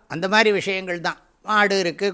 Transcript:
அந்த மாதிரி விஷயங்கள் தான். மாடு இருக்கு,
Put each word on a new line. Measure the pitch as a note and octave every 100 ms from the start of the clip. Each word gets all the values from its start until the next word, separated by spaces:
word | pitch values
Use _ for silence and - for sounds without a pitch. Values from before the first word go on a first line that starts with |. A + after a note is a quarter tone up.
| -
அந்த | D3+ F#3
மாதிரி | G#3+ A3
விஷயங்கள் | G3 G3+ F#3+ F#3 F3
தான். | E3+ D#3 _ _ -
மாடு | G#3+ G3+ G3
இருக்கு, | F3 C#3+ G3